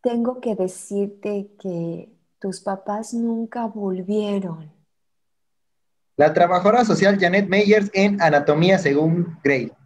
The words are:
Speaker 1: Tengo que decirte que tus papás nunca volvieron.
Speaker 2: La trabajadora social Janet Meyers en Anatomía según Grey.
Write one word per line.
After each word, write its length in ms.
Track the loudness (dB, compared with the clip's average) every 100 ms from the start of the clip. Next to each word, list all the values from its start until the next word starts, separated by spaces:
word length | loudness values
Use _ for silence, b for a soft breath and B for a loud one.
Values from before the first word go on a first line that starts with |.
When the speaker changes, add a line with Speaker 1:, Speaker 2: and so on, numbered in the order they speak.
Speaker 1:
Tengo 380 | -2 -2 -4 -4
que 140 | -6
decirte 960 | -4 -4 -6 -8 -6 -6 -8 -8 -8 -10 _
que 520 | -10 -6 -8 -10 -14 _ _ _
tus 220 | -12 -8
papás 520 | -8 -8 -8 -8 -8
nunca 520 | -6 -4 -4 -8 -8 -8
volvieron. 1040 | -6 -6 -6 -4 -4 -2 -4 -6 -12 -16 _ _ _ _ _ _ _ _ _ _ _ _ _ _ 2
Speaker 2:
La 160 | 2
trabajadora 500 | 4 2 4 4 4
social 340 | 2 4 2 4
Janet 300 | 2 2 2
Meyers 420 | 2 4 4 2
en 260 | 0 0 2
Anatomía 580 | 2 4 2 2 4 4
según 600 | 2 2 2 0 -2 -2
Grey. 300 | -2 0 -4 -14